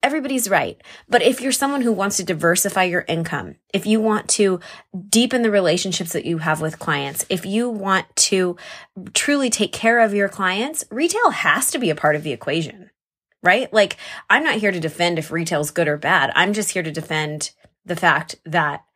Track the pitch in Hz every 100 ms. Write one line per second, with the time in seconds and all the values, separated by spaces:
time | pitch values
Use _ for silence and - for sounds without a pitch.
0 | 254 302 269 262 220 185 113 85 - -
1 | _ 247 175 262 247 254 277 285 240 208
2 | 196 196 175 160 170 175 202 196 185 175
3 | - 160 165 143 87 - _ 196 190 220
4 | 220 214 - - 202 180 - - - 185
5 | 202 220 247 254 233 202 180 175 190 180
6 | 170 156 - 165 160 156 156 160 - 147
7 | 139 147 - 185 180 202 240 220 196 190
8 | - - - 196 185 175 - - - -
9 | 185 - - 285 262 220 208 - 226 233
10 | 220 202 202 - 190 190 254 320 - 220
11 | 339 415 466 233 165 151 160 - 247 151
12 | 151 151 156 123 - 151 160 - - _
13 | _ _ _ _ 175 202 262 214 202 -
14 | - - - 226 311 220 208 180 160 156
15 | 175 170 160 165 165 156 147 - 160 147
16 | 143 180 139 - 185 208 208 190 160 156
17 | 160 156 151 151 - _ _ _ - 175
18 | 175 151 165 - - 170 151 143 _